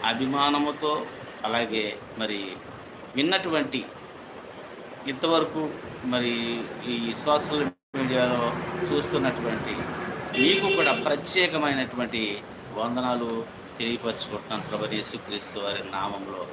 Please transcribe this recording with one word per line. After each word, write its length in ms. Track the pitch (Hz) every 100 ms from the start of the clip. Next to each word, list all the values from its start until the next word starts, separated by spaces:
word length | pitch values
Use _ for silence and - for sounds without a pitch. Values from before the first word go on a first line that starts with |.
| 110
అభిమానముతో, 1000 | 117 131 143 143 147 147 139 151 156 - - - - 110
అలాగే 520 | 117 113 110 104 98 - -
మరి 220 | 110 101 98 90 - - - - - 127
విన్నటువంటి, 720 | 151 190 185 156 135 131 - - - - - - - - - - - - 139
ఇంతవరకు 640 | 131 170 165 160 156 151 - - - 127
మరి 300 | 123 120 117 117 117 98 - 120
ఈ 260 | 120 117 113 147
సోషల్ 400 | 147 139 151 135
మీడియాలో 800 | - _ 139 131 127 123 123 120 120 - - -
చూస్తున్నటువంటి 880 | 147 - 147 131 120 117 113 104 95 - - - - - -
మీకు 340 | 143 196 196 190
కూడా 180 | 143
ప్రత్యేకమైనటువంటి 1500 | 120 120 143 135 190 180 160 147 135 127 123 117 113 107 101 - - -
వందనాలు 560 | 104 117 123 127 120 117 113 113 - - -
తెలియపరచుకుంటున్నాను 840 | 117 117 117 110 - 104 - 110 -
ప్రభు 240 | 104 104
యేసుక్రీస్తు 680 | 107 101 110 - 104 - 107
వారి 240 | 101 101 95
నామంలో. 560 | 95 98 101 98 98 80